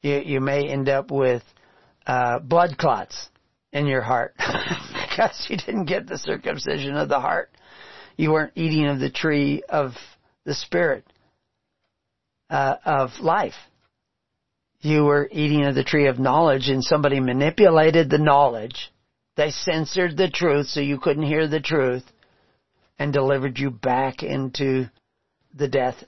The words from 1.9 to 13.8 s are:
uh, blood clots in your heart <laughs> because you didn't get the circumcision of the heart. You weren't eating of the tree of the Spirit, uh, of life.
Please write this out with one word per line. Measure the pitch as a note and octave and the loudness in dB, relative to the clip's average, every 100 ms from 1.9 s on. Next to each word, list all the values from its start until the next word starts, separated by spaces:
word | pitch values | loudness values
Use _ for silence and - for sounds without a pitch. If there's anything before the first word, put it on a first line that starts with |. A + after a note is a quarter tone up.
| _ - | _ -4
uh, | B2+ B2 A#2+ | -2 0 -2
blood | D3 E3 F3 C#3 | 0 2 2 0
clots | E3 A2+ F2+ - - _ _ _ _ | 0 0 -4 -14 -18 _ _ _ _
in | C#3+ C#3+ | -4 -2
your | C3 | -2
heart | A2+ B2 B2 _ - - - | 0 -2 -2 _ -6 -4 -6
<laughs> | F3 - - - | -8 -8 -12 -10
because | - A3+ - - | -2 -2 -2 -8
you | G3 | -8
didn't | - A3+ E3 | -6 -6 -2
get | - - | -4 -6
the | D#3 | -12
circumcision | - - - C#3+ C3+ D3+ C#3 C#3+ | -6 -6 -6 -8 -4 -4 -4 -4
of | D3 | -2
the | C#3+ | -2
heart. | C3 E3 - _ _ - - - - - | 0 -4 -4 _ _ -20 -20 -20 -20 -4
You | D#3 | 0
weren't | D#3 D3+ - | 2 0 -4
eating | D#3+ D#3 D3 | -2 0 0
of | C#3+ | 0
the | C#3 | -4
tree | - D#3+ D3 C#3+ D3 - | -2 0 0 0 -2 -2
of | - C3+ B2 - _ _ _ - | -2 -2 -6 -20 _ _ _ -8
the | C#3+ | -8
Spirit, | - F3 E3+ C3+ - _ _ _ _ _ _ _ _ _ _ _ _ _ _ | -4 0 0 -2 -6 _ _ _ _ _ _ _ _ _ _ _ _ _ _
uh, | C#3+ C3+ - - | -2 0 -2 -2
of | D3 C3 - | 0 0 -2
life. | E3 F3 E3 - - _ | -2 0 -2 -8 -20 _